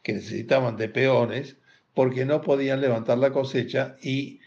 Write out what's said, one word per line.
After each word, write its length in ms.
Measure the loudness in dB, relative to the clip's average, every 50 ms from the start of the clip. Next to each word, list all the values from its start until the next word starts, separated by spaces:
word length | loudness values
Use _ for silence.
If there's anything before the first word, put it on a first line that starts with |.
| -8
que 100 | -6 -6
necesitaban 640 | -6 -6 -6 -8 -8 0 2 2 2 2 0 -2
de 120 | -4 -6 -4
peones 680 | 0 0 2 4 4 4 2 0 -2 -6 -8 -10 -14 _ _ _ _ _ _ _ _
porque 300 | 2 2 2 2 0 0
no 160 | 0 0 0
podían 400 | 2 2 2 2 2 0 0 0
levantar 380 | 2 2 0 0 2 0 2 2
la 120 | 2 2
cosecha 640 | 2 0 -2 -2 -2 -4 -2 -2 -2 -2 -2 -4 -6 -10 -6
y 380 | -4 -4 -4 -4 -6 -10 -18 _